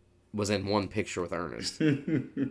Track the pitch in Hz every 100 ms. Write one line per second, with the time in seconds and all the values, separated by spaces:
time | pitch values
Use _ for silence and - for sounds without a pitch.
0 | _ _ _ 104 101 104 98 104 95 107
1 | 98 - 87 87 85 57 - - 156 135
2 | - 151 - - 131